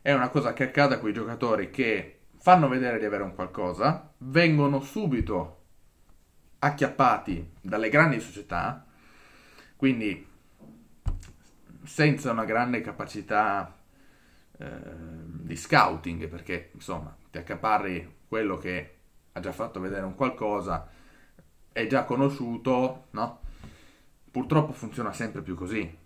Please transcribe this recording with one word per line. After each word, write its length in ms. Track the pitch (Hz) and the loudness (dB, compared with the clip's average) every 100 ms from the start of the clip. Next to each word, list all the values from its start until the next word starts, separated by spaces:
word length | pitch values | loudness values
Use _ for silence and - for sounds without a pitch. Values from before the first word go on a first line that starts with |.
È 120 | - | 4
una 160 | 139 123 | 2 4
cosa 240 | 147 120 | 2 0
che 100 | - | 0
accade 320 | 131 - 143 117 | 0 4 4 4
a 40 | |
quei 120 | 110 | 0
giocatori 580 | 107 110 117 120 107 92 | -2 -4 -2 0 0 0
che 520 | - 120 101 87 - - - | 0 0 0 -2 -16 -20 0
fanno 320 | - 180 139 | 8 8 8
vedere 300 | 127 127 113 | 2 0 0
di 60 | 107 | -2
avere 180 | 101 | -2
un 120 | 98 87 | -4 -6
qualcosa, 760 | 92 - 90 90 127 175 - _ | -8 -4 -4 2 2 0 -6 _
vengono 600 | 127 147 170 151 143 139 | 0 4 6 6 4 2
subito 800 | - 214 196 120 110 95 82 - _ - _ _ _ - _ _ _ - | -2 -4 0 0 0 -2 -4 -12 _ -20 _ _ _ -20 _ _ _ -2
acchiappati 920 | 143 147 131 - 127 107 - 85 82 - | -2 2 -2 4 4 4 -2 -6 -8 -12
dalle 300 | 92 107 110 | -4 -2 4
grandi 320 | 147 160 117 | 6 6 4
società, 640 | - 104 - 87 95 - - - - - - - - - - - | -4 -14 -6 -4 -2 -6 -14 -20 -20 -20 -20 -20 -20 -20 -20 0
quindi 500 | 135 120 107 92 - - _ _ - - - - - - - - - _ - - | 2 2 -2 -6 -12 -20 _ _ -20 -20 -20 -8 -6 -6 -8 -20 -20 _ -20 -20
senza 480 | - - 151 135 131 | -12 2 4 4 0
una 140 | 113 107 | -2 0
grande 340 | 110 123 120 | 0 0 -2
capacità, 960 | 104 - 101 107 95 104 107 101 87 - _ _ - _ _ _ _ - | -4 -10 -10 -10 0 2 2 0 -4 -14 _ _ -20 _ _ _ _ -16
eh, 640 | 65 - - 82 82 82 - - - | -14 -14 -14 -16 -16 -16 -16 -14 -12
di 60 | - | -12
scouting, 720 | - 147 92 80 87 82 80 | 2 4 4 2 -6 -6 -8
perché, 420 | 85 - 90 - | -10 -8 -8 -8
insomma, 420 | - - 85 78 - - | -16 -8 -8 -8 -18 -16
ti 80 | 78 | -14
accaparri 800 | 80 95 110 107 98 90 82 - _ | -10 -4 2 2 0 -6 -10 -20 _
quello 300 | 113 104 92 | -4 -2 -4
che 380 | 92 90 - - _ _ _ | -4 -6 -8 -20 _ _ _
ha 80 | 98 | -10
già 120 | 90 | -10
fatto 280 | 90 117 95 | -6 -8 -6
vedere 260 | 92 98 95 | -6 -6 -8
un 100 | 92 | -2
qualcosa, 720 | 127 123 107 104 92 82 - - - - - - - _ - | -4 -2 -2 -2 -2 -6 -6 -20 -20 -20 -20 -20 -20 _ -10
è 160 | - 110 | -6 0
già 160 | 131 | 0
conosciuto, 1040 | - 123 139 139 120 117 131 127 127 - - | 0 2 2 0 -6 -4 0 2 0 -4 -10
no? 300 | 107 117 - - - - - - - _ _ - | -6 -4 -6 -14 -14 -20 -20 -20 -20 _ _ -8
Purtroppo 440 | 123 - 151 147 | -6 2 2 2
funziona 380 | 135 110 110 110 | -6 -10 -6 -8
sempre 300 | - 110 - | -6 -8 -8
più 140 | 82 85 | -10 -8
così. 420 | 90 110 87 - | -6 -6 -6 -12